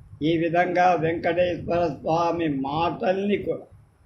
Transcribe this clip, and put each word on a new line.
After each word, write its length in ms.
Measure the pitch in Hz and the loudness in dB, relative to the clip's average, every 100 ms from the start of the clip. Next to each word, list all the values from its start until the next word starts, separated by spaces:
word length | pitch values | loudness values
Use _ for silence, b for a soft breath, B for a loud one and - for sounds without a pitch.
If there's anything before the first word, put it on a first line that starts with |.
| - - | -20 -4
ఈ 140 | 147 165 | 0 2
విధంగా 560 | 170 170 180 175 180 | 2 2 2 4 4
వెంకటేశ్వర 920 | 170 160 165 170 165 180 165 - 170 170 | 4 0 -2 -2 2 0 0 -2 0 0
స్వామి 600 | 131 180 160 170 170 165 | -2 -2 0 0 0 -2
మాటల్ని 920 | 139 135 156 208 - - 190 202 196 | -2 -2 -2 -2 -2 0 0 0 0
కూడా 220 | - 165 - - _ _ | -2 -6 -8 -20 _ _